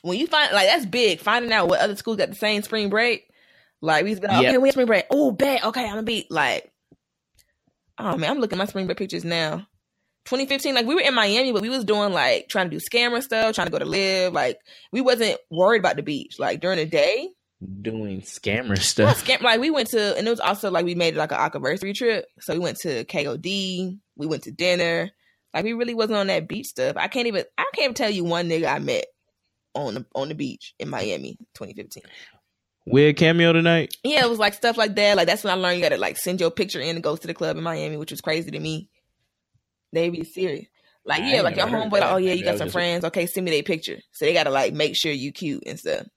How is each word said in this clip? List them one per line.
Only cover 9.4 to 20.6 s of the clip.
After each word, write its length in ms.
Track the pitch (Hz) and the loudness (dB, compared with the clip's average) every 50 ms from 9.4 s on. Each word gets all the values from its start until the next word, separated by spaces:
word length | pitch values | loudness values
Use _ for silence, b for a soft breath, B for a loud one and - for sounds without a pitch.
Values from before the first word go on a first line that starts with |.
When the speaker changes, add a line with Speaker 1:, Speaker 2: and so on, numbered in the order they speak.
| 160 156 156 175 202 _ _ _ _ _ _ _ _ _ _ _ _ | -2 -2 -4 -6 -10 _ _ _ _ _ _ _ _ _ _ _ _
Speaker 1:
Twenty 200 | - 254 262 269 | -4 -2 -2 0
fifteen, 260 | 269 277 269 277 294 269 | -2 -2 -2 0 0 0
like, 100 | 240 233 | 2 2
we 60 | 226 302 | 2 2
were 60 | 370 | 2
in 120 | - 285 262 | 2 2 4
Miami, 360 | 240 214 202 202 240 262 262 | 4 2 2 2 2 2 2
but 100 | 233 196 | 0 0
we 80 | 202 226 | 0 -2
was 140 | 262 262 226 | -2 -4 0
doing, 300 | 190 208 208 208 202 185 | 0 2 2 2 0 2
like, 340 | 160 131 131 117 - - - | 2 2 2 2 0 0 -4
trying 200 | - 196 185 175 | -2 -2 -2 -2
to 60 | 151 | -4
do 60 | - - | -8 -8
scammer 380 | - - 233 240 240 240 233 - | -2 0 0 2 2 0 -2 -4
stuff, 300 | - 226 220 220 220 220 | -2 0 0 0 0 0
trying 120 | - 175 | -2 -4
to 40 | 170 | -2
go 80 | 165 151 | -2 -4
to 60 | 143 | -4
live. 480 | 147 160 190 196 190 190 185 185 185 170 | -2 0 0 0 0 2 0 0 0 0
Like, 260 | 151 135 123 - - B B B B B B | 0 0 0 -2 -6 B B B B B B
we 100 | - 233 | -4 2
wasn't 380 | 269 254 247 226 226 208 156 - _ _ | 4 4 4 4 2 0 0 -2 _ _
worried 280 | 165 160 185 202 233 220 | 0 4 4 6 6 4
about 160 | 175 139 - | 4 2 0
the 80 | 139 147 | 0 -4
beach. 340 | 156 151 135 - - - - | -4 -6 -6 -6 -10 -8 -4
Like, 200 | - - - 156 | -2 -2 -2 -2
during 160 | 170 180 190 | 0 0 0
the 80 | 165 156 | 0 0
day. 440 | 160 165 151 143 165 208 247 311 381 359 _ _ _ _ _ - 92 95 98 | 2 4 4 4 4 2 0 -4 -6 -12 _ _ _ _ _ -14 -14 -14 -8
Speaker 2:
Doing 400 | 110 113 110 110 107 104 95 95 | -8 -6 -6 -6 -6 -6 -8 -8
scammer 480 | - - - - - 101 101 113 131 113 | -10 -14 -18 -6 -2 -2 -2 0 0 0
Speaker 1:
Not 80 | 98 92 | -2 0
Speaker 2:
stuff. 440 | 104 - - - 107 113 123 - - | 0 0 4 6 6 6 6 4 2
Speaker 1:
scam-, 160 | - 262 - | 0 0 2
like, 180 | - 240 226 226 | 4 4 4 4
we 100 | 254 320 | 2 2
went 180 | 311 277 240 220 | 2 0 0 0
to, 260 | 247 220 208 202 - | 0 0 2 2 0
and 100 | - 202 | 0 0
it 20 | 220 | 0
was 100 | 240 - | 0 0
also, 300 | - - 202 202 | 0 0 0 0